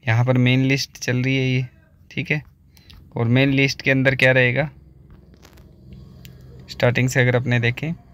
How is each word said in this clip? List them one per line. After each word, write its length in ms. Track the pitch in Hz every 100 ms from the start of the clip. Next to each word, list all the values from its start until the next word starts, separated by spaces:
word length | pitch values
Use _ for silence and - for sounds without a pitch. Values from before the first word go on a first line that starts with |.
| -
यहाँ 200 | 113 123
पर 120 | 127
main 260 | 123 127
list 340 | 131 135 - -
चल 200 | - 123
रही 180 | 127 135
है 100 | 131
ये, 180 | 127 127 _ _ _ _
ठीक 200 | - -
है। 100 | 151 - _ _ _ _ - - -
और 120 | 117
main 220 | 127 139
list 300 | 135 135 -
के 100 | -
अंदर 240 | 135 131 131
क्या 160 | 131
रहेगा, 380 | 127 123 127 147 - - - - - - - - - - - - - - - - - - - -
Starting 400 | - 123 123 127
से 120 | 139
अगर 140 | 123 123
अपने 240 | 123 120
देखें 340 | 117 120 151 170 -